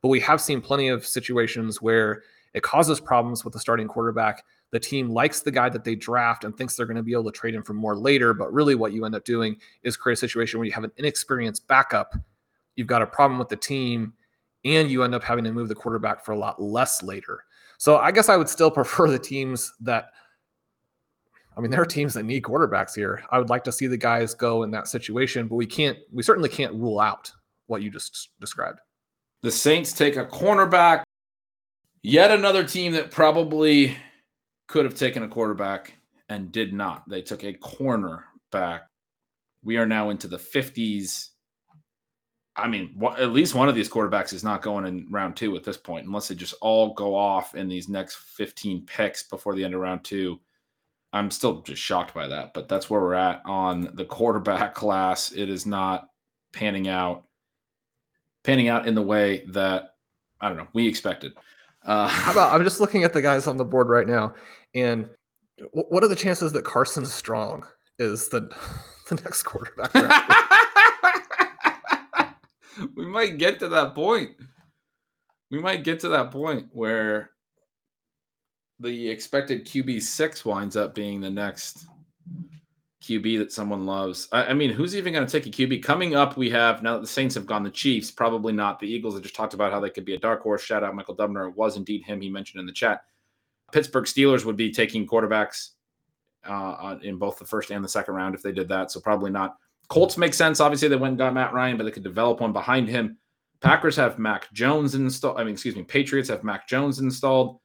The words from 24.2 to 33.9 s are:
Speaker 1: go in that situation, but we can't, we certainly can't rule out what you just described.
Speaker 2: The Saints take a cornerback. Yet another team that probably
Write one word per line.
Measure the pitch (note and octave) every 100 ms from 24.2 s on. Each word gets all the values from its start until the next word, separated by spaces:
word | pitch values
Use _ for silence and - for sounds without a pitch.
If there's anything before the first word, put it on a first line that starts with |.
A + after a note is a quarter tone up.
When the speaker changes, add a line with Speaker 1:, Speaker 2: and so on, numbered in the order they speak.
| A2+
Speaker 1:
go | - A#2+ A2+
in | A2
that | G#2+ -
situation, | A#2+ - A2+ B2+ B2+ A2+
but | A#2
we | A2+
can't, | - D3+ B2+ -
we | A#2+
certainly | A#2+ A3 D3+
can't | - C3+
rule | A2 A#2 G#2
out | G#2 G2+ - _ _ _ _
what | A2
you | G#2
just | G2+ - - - _
described. | G2+ - - - _ _ _ _ _ _
Speaker 2:
The | A#2+
Saints | - D3 D#3+ E3
take | - D3 C#3
a | B2
cornerback. | - F#3 G3+ F#3 F3 E3+ D#3+ - _ _ _ _ _ _ _ _ _
Yet | G#2 C#3+ G3
another | G#3+ G3 F#3+
team | F3 F#3 F3
that | E3 D3
probably | - D#3 D#3 D#3+ D#3 D#3 D3 C3+